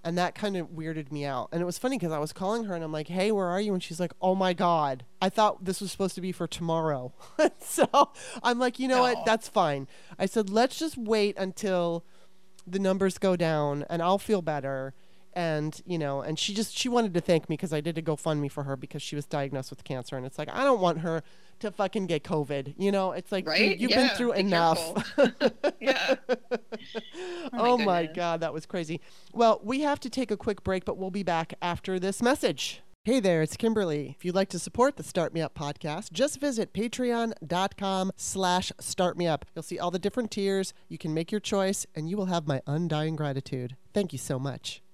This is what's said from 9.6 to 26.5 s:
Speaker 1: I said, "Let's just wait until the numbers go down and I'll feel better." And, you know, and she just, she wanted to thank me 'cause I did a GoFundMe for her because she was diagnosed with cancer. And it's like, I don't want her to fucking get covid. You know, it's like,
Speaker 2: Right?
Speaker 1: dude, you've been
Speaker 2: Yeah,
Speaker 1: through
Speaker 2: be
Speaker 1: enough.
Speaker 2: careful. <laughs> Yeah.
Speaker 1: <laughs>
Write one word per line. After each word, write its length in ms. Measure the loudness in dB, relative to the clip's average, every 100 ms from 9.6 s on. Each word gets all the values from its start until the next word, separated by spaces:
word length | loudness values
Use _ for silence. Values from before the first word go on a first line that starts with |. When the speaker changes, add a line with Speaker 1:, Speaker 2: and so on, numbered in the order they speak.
| 2 2 -6 -14 -20 -2
Speaker 1:
I 80 | 0
said, 240 | 0 2
"Let's 260 | 4 4 2
just 180 | -6 -4
wait 400 | 0 2 2 0
until 680 | -4 -2 0 2 2 -2 -6 -20 -20 -20 -20 -18 -6
the 100 | 0
numbers 400 | 2 4 2 2
go 180 | 2 4
down 480 | 2 2 2 0 -2
and 140 | 0
I'll 160 | 2 2
feel 240 | 2 0
better." 500 | 2 -2 -2 -4 -6 -10 -20 -20 -8 -2
And, 440 | 0 0 -2 -6 -6
you 120 | -2
know, 240 | -2 -2
and 180 | -4 -2
she 140 | -2
just, 240 | -2 -2 -2
she 100 | 2
wanted 260 | 2 2 0
to 40 |
thank 300 | 2 2 2
me 80 | -4
'cause 160 | -2
I 80 | -2
did 160 | -2 -4
a 40 |
GoFundMe 480 | -2 -2 0 0 -2
for 140 | -4
her 140 | -6 -6
because 240 | -6 -10
she 160 | -6 -8
was 80 | -4
diagnosed 440 | -4 -2 -4 -8
with 140 | -14
cancer. 320 | -8 -8 -6 -8
And 100 | -8
it's 120 | -8
like, 100 | -8
I 160 | 0
don't 160 | 2 4
want 200 | 2 2
her 240 | -2 -4 -6 -20 -20 -10
to 120 | -10
fucking 360 | -2 -2 0 -2
get 160 | -2
covid. 500 | 0 -2 0 -4 -6 -2
You 120 | 0
know, 220 | 2 0
it's 220 | -4 -4
like, 120 | -4 0
Speaker 2:
Right? 260 | 4 4
Speaker 1:
dude, 100 | 4
you've 80 | 2
been 100 | 4 4
Speaker 2:
Yeah, 100 | 2
Speaker 1:
through 160 | 0
Speaker 2:
be 60 | 2
Speaker 1:
enough. 760 | 2 6 6 4 0 -4 -4 4
Speaker 2:
careful. 340 | 4 4 0 2 -2 0
<laughs> 60 |
Yeah. 340 | 0 2 2 0 0
Speaker 1:
<laughs> 60 | -4 -2